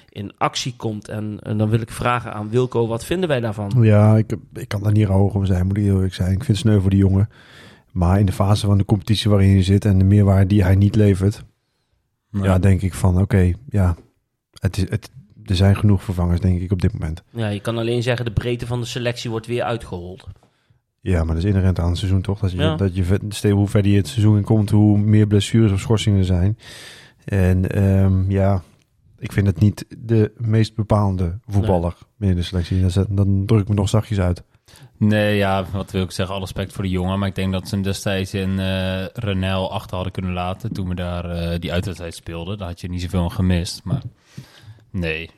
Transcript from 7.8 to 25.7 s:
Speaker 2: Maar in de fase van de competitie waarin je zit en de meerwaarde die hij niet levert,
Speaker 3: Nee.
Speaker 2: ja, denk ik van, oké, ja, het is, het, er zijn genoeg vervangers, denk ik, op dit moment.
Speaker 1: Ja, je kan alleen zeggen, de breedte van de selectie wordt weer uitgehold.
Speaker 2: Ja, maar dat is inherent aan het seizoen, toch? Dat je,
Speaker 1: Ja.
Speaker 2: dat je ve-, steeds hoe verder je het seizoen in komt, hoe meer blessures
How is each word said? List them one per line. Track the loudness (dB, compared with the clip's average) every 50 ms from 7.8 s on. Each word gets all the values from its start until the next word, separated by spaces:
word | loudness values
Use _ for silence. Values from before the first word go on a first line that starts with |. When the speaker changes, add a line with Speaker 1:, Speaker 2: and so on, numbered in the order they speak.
| _ _ -4
Speaker 2:
Maar | 0 0 2 4 4
in | 2
de | 2 2
fase | 0 0 0 0 0 2
van | 2 2 2
de | 2
competitie | 2 0 0 0 0 -2 0 2 2
waarin | 4 4 6 6 6
je | 4 4
zit | 4 4 4 4
en | 4 4 4
de | 4
meerwaarde | 6 6 6 6 6 4 4 4
die | 4 4 4 4
hij | 4 4
niet | 4 4 4 4
levert, | 4 4 4 4 2 2 0 -2 -2 -8 -20 _ _ _ _ _ _ _ _ _ _ _ _ _ _ _ _
Speaker 3:
Nee. | -6 -2 0
Speaker 2:
ja, | 2 2 4
denk | 4 4 2 2 0
ik | -4 -4
van, | -2 0 2 2 2
oké, | 2 2 2 2 4 2 0 -2 -6 -6
ja, | -2 0 0 0 0 -2 -8 _ _ _ _ _ _ _ _ _ _ -6
het | -6 -4 -2
is, | -2 -4 -4
het, | -4 -6 -8 -10 -20 -20 -20 _ _ -12 -6
er | -2 0
zijn | 4 4 4 4
genoeg | 4 4 2 2 2 0
vervangers, | -4 -4 -2 0 0 0 2
denk | 2 2 0 0
ik, | 0 -2 -2
op | 0 0
dit | 0 -2
moment. | -2 -6 -6 -8 -8 -12 _
Speaker 1:
Ja, | -8 -6 -6 -4
je | -6 -6
kan | -6 -6 -4 -4
alleen | -2 -2 -2 -2 -2
zeggen, | -2 -2 -2 -4
de | -6 -4
breedte | -4 -4 -4 -4 -6 -6
van | -6 -6 -6
de | -6
selectie | -6 -8 -6 -6 -6 -6 -6 -6 -8
wordt | -6 -8 -6
weer | -6 -6 -4 -4
uitgehold. | -4 -6 -6 -8 -10 -12 -12 -12 -12 -16 -16 -18 -20 -20 _ _ _ _ _ _ _ _ _ _ _ _ _
Speaker 2:
Ja, | -4 -2 0 0 0
maar | 0 -2
dat | -2 0
is | 0
inherent | 2 2 2 2 0 0
aan | 0 -2
het | -2 -2
seizoen, | -2 0 0 0 0
toch? | -2 -4 -4
Dat | -4 -4
je, | -2
Speaker 1:
Ja. | -2 -2 -2 0
Speaker 2:
dat | 0 -2 -2 0
je | -2 0
ve-, | 0 0 -2 -2 -6
steeds | -8 -2 0 2 2
hoe | 2 2 2
verder | 2 0 2 2
je | 2 2
het | 2 0
seizoen | 0 0 2 4 4
in | 4 2
komt, | 2 2 2 2 2
hoe | 4 4 4 4 4 4
meer | 4 4 4 4 4
blessures | 4 2 2 2 2 2 4 4 4